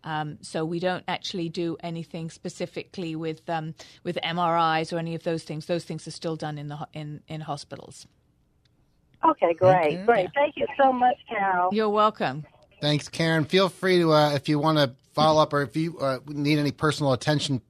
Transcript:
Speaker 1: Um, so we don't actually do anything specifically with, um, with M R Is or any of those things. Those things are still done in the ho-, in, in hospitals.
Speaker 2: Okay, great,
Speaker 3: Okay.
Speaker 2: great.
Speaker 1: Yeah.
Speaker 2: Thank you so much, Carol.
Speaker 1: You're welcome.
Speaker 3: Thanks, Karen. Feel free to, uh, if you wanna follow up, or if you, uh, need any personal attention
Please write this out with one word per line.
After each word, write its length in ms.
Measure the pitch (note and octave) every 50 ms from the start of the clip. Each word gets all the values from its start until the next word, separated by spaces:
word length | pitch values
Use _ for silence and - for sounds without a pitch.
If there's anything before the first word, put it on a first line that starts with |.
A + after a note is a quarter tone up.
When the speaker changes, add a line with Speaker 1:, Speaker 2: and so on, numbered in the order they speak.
| _
Speaker 1:
Um, 360 | D#3+ D#3 D#3 D#3 D3+ D3+ -
so 240 | - - - E3+ D#3+
we 140 | D#3+ F3 E3+
don't 240 | F3 F#3 F#3 E3+ -
actually 420 | - F3 - - - - F#3+ E3 E3+
do 280 | D#3+ F#3 E3+ E3 E3 -
anything 480 | - E3+ E3 E3 E3 _ - E3 E3 D#3+
specifically 840 | - - _ F#3 - - F#3 E3 _ F3 - _ - - F3+ E3 D#3+
with, 320 | D#3 E3 D#3+ D#3+ D#3+ _
um, 280 | - E3+ D#3+ D#3 D#3+ D#3 _ - - - - _
with 140 | F3 E3+ - -
M 160 | D#3+ E3 F3
R 400 | F3 E3 E3 E3+ E3 D#3+ D#3+ D#3+
Is 120 | E3 D#3+
or 60 | F3
any 160 | E3+ E3 E3 E3
of 80 | D#3+ -
those 200 | F3 E3 D#3+ -
things. 240 | - D#3+ D3+ D#3
Those 160 | - F3 E3+ -
things 220 | - E3+ D#3+ -
are 40 | D#3+
still 240 | D3+ - - E3+ D#3+
done 220 | D3+ - D3+ D3+
in 100 | D3 D3
the 100 | D3 D3
ho-, 80 | D3 D3+ _ _
in, 280 | D#3 D3+ D3 D3+ - _
in 140 | _ D#3 D#3
hospitals. 640 | D#3 D#3 C#3+ D3 - _ C#3 - - - - - - _ _ _ _ _ _ _ _ _ _ _ _ _ _ _ _ _ _ _ _ _ _ _ -
Speaker 2:
Okay, 300 | D#4+ D#4 - G3 E3+ E3+
great, 220 | - F#3 F#3 F#3
Speaker 3:
Okay. 280 | F#3 E3 D3+ D#3 F3 F#3+
Speaker 2:
great. 180 | A3 A#3 G#3 F#3
Speaker 1:
Yeah. 60 | F#3+ -
Speaker 2:
Thank 240 | C#4 C#4+ D#4 -
you 80 | - A#3+ G#3+ - -
so 100 | C#4 C4+
much, 260 | B3+ B3 B3 B3 G#3+ - - -
Carol. 400 | A#3 G#3+ G3 G3 F#3 F3+ F3+ F#3
Speaker 1:
You're 180 | G3 G#3+ A3 G#3+
welcome. 540 | G#3 G#3+ G#3+ G#3+ G#3+ - G#3+ C#3+ B2+ D#3 D3 - _ _ _ _ _ _
Speaker 3:
Thanks, 260 | - D3 D3+ D3 -
Karen. 380 | - - - E3 E3 E3 D#3+ D3
Feel 240 | - - F#3 G3 F3+
free 300 | - - - F#3 F#3 F3
to, 120 | E3+ D#3+
uh, 200 | D#3 D3+ D3+ D3 C#3+
if 160 | C#3 - -
you 80 | D3+
wanna 380 | D3 C#3+ D#3+ D#3 D3+ C#3+ B2+ B2+ _ _ _ _
follow 280 | D3+ D3+ D#3 D#3 D#3 D3+
up, 100 | D3+ D3
or 80 | C#3+
if 140 | C#3+ C3 -
you, 240 | D#3 D#3+ E3+ E3 -
uh, 200 | C3+ C3+ C3 B2 C#3
need 300 | C#3+ D3+ C#3+ D3 C#3+ D3+
any 140 | D3 D3 C#3+
personal 420 | B2 - - D#3 C#3+ - D3+ C#3 B2+
attention 480 | A#2+ - D#3 D3+ C#3+ - - C#3 A#2 _